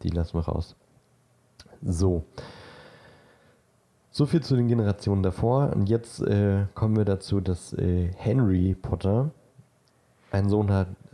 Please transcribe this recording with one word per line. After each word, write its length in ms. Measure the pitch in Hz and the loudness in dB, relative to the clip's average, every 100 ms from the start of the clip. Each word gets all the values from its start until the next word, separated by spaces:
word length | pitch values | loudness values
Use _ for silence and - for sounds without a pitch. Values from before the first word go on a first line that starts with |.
die 80 | 85 | -6
lassen 260 | 82 82 85 | -4 -2 -4
wir 60 | |
raus. 320 | 80 - 90 - _ _ _ _ _ _ _ _ - - | -4 -4 -6 -12 _ _ _ _ _ _ _ _ -20 -10
So. 440 | 95 85 95 87 78 - - - - - - - - - _ _ _ _ _ _ _ _ _ | -4 2 2 2 -4 -14 -18 -18 -20 -20 -20 -20 -20 -20 _ _ _ _ _ _ _ _ _
So 140 | - 147 | -2 0
viel 160 | 165 | 0
zu 140 | 131 131 | 2 2
den 100 | 120 | 2
Generationen 560 | 117 104 98 - 101 | 2 2 0 0 0
davor. 500 | 95 - 113 131 143 | 0 0 0 2 2
Und 160 | - 101 | 0 2
jetzt, 320 | 113 - - | 0 -2 -8
äh, 460 | - 101 101 98 98 | -2 2 2 2 -2
kommen 220 | - 110 110 | -2 0 2
wir 80 | |
dazu, 360 | 101 98 - 101 | 0 -2 0 -2
dass, 320 | 92 87 - | 0 -4 -6
äh, 360 | - 90 90 87 95 | -4 0 0 0 -4
Henry 580 | - 127 110 92 92 | -2 2 2 2 2
Potter 560 | 95 - 87 95 107 143 - _ _ - _ _ _ _ _ - | -2 -4 -2 0 0 0 -6 _ _ -20 _ _ _ _ _ -6
einen 160 | 98 101 | -2 2
Sohn 240 | 104 101 | 2 2
hat, 160 | 98 92 92 - | 2 0 -6 -20